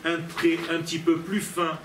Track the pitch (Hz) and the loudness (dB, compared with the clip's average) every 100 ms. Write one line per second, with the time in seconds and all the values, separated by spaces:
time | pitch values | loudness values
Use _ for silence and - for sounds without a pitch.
0 | 165 170 170 - 170 165 165 165 156 165 | 0 -2 -4 2 2 2 0 -2 -2 -2
1 | 170 160 175 202 - - 165 156 | 2 2 2 -2 -2 0 0 -2